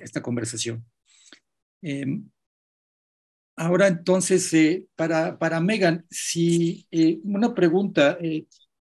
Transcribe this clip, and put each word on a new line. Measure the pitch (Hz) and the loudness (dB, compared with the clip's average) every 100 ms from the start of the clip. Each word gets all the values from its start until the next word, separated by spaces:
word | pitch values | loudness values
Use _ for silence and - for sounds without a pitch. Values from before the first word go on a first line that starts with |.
esta | - - | -12 -10
conversación. | - 120 110 113 117 113 - _ _ _ - - _ _ _ _ | -6 -6 -6 -6 -6 -8 -14 _ _ _ -20 -20 _ _ _ _
Em, | 165 139 139 - - _ _ _ _ _ _ _ _ _ _ _ _ - | -10 -6 -6 -8 -10 _ _ _ _ _ _ _ _ _ _ _ _ -6
ahora | 165 185 196 | 0 4 4
entonces, | 170 185 185 185 185 185 | 2 0 0 2 0 2
eh, | 160 156 185 - - | 4 4 2 -6 -6
para, | 160 160 165 - | -2 0 -2 -2
para | 160 165 | -2 0
Megan, | 175 220 180 170 - | 0 2 2 0 -6
si, | - - 170 170 170 165 - - | -10 -6 0 2 2 0 -2 -6
eh, | 165 160 170 | 2 2 0
una | - 151 233 | -4 -2 0
pregunta, | 233 175 180 196 - 143 180 | 2 2 2 0 2 2 2
eh, | 165 160 - _ _ _ _ | -4 -6 -10 _ _ _ _